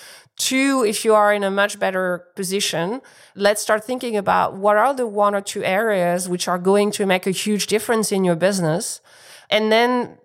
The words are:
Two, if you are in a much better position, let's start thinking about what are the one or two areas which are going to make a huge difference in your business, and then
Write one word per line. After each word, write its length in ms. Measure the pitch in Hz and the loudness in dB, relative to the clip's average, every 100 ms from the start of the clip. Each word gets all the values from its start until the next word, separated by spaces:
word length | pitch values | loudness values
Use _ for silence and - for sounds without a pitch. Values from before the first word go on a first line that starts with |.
| - - _ - | -20 -20 _ -8
Two, 480 | - 262 269 269 | -2 0 2 2
if 220 | 220 226 226 | 0 -2 2
you 80 | |
are 180 | 214 208 | 4 4
in 120 | 208 | 2
a 80 | 196 | 0
much 260 | 196 208 208 | 0 -2 0
better 480 | 190 185 185 175 - - | -4 -2 -2 -4 -8 -10
position, 680 | 185 196 202 165 170 254 - - - - | -4 -4 -2 -2 -4 -4 -10 -20 -20 -2
let's 260 | 202 208 | 0 0
start 220 | - 214 | 0 -2
thinking 320 | 214 254 247 214 | -2 -6 -4 -4
about 380 | 190 185 180 196 | 0 0 0 0
what 220 | 202 208 | 2 4
are 160 | 247 269 | 2 0
the 100 | 233 | -4
one 300 | 202 202 202 | 0 0 0
or 60 | |
two 220 | 202 208 | -4 -6
areas 640 | - 190 226 196 175 180 185 | -2 0 0 0 0 0 -2
which 200 | 180 180 | -4 -2
are 100 | 180 | -2
going 340 | 180 202 208 | 2 2 2
to 140 | 202 196 | 0 0
make 220 | 185 196 | 0 0
a 40 | |
huge 360 | 185 208 208 - | -4 -2 -2 0
difference 440 | 208 220 226 214 | -2 0 -2 0
in 120 | 196 | 0
your 120 | 185 165 | 2 2
business, 640 | 180 196 165 165 - - _ - - - - | 0 0 0 -2 -4 -10 _ -20 -20 -20 -2
and 220 | 214 220 | 0 2
then 460 | 220 240 247 233 - | 4 4 2 -2 -10